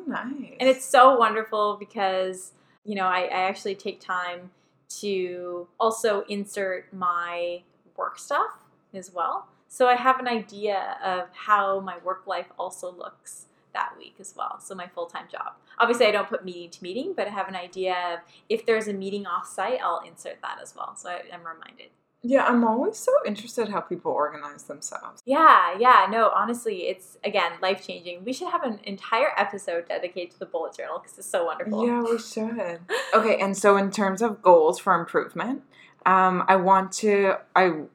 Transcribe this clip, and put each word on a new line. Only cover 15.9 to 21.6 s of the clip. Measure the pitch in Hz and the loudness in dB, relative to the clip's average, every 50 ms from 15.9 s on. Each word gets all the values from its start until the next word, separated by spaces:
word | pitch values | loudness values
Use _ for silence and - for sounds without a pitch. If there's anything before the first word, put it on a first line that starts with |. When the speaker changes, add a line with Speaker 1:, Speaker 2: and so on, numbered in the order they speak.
| 247 240 233 | 4 6 6
Speaker 2:
I | 208 | 6
don't | 208 202 190 - | 4 4 0 -2
put | 226 - 185 | -4 -6 -6
meeting | 185 180 175 175 170 | -6 -12 -12 -14 -16
to | - - 185 | -16 -14 -10
meeting, | 175 190 247 311 392 370 | -8 -8 -6 -6 -6 -4
but | 233 196 | -4 -6
I | 202 | -4
have | 208 196 185 190 | -4 -6 -6 -6
an | 190 | -6
idea | 180 180 180 - 190 185 185 180 180 180 175 170 | -10 -10 -10 -8 -6 -4 -4 -2 -4 -4 -6 -6
of | 170 - _ _ _ _ | -8 -12 _ _ _ _
if | - 220 226 - | -4 -4 -2 2
there's | 233 226 220 208 | 2 2 2 0
a | 208 202 | -2 -6
meeting | 190 190 196 202 202 196 | -6 -6 -6 -6 -6 -6
off-site, | 180 175 185 - - - 202 190 226 254 - - | -4 -6 -6 -6 -6 -6 -4 -4 -2 -2 -2 -2
I'll | 180 170 - - | -2 -2 -4 -6
insert | 170 170 - - - - - | -10 -18 -16 -14 -14 -14 -12
that | - - - - | -10 -10 -10 -10
as | - - - | -14 -16 -14
well. | - - - - | -12 -12 -12 -12
So | - - 180 | -14 -12 -10
I, | 175 - - - 180 | -10 -10 -12 -14 -18
I'm | 170 170 | -16 -14
reminded. | 165 160 160 | -14 -16 -16